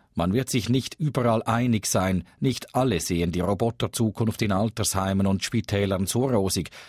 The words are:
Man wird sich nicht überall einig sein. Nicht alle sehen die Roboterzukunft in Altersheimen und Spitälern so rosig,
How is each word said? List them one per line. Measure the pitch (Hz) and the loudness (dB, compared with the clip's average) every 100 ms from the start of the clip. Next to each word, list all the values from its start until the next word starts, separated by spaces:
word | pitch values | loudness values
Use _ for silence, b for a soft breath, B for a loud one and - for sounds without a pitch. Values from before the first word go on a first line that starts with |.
| B | B
Man | - 87 | -2 0
wird | 113 123 | 0 0
sich | 123 - | -2 0
nicht | 131 - - | 0 -2 -4
überall | 151 135 120 113 | -2 0 2 2
einig | 113 117 123 110 - | 0 0 2 0 0
sein. | 110 92 92 b b | 0 0 0 b b
Nicht | 135 120 - | -2 -2 -4
alle | 127 131 87 | 0 0 0
sehen | - 87 85 | 0 0 0
die | 87 | 0
Roboterzukunft | 90 98 117 - 104 - 110 - 113 - | 0 0 -2 -2 -4 0 0 0 -2 0
in | 104 | 0
Altersheimen | 95 113 - 101 98 95 98 98 | 2 0 -2 -2 0 0 2 2
und | 98 | 2
Spitälern | - 117 - 101 98 95 95 | 0 -4 0 0 2 0 0
so | 117 135 | 0 2
rosig, | 110 95 98 78 B | 2 2 0 -4 B